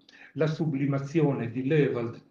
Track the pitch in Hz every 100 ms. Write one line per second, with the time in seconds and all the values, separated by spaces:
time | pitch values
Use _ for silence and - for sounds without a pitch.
0 | _ - - 135 156 - 151 135 143 135
1 | - 165 139 123 113 120 131 156 131 120
2 | 117 - -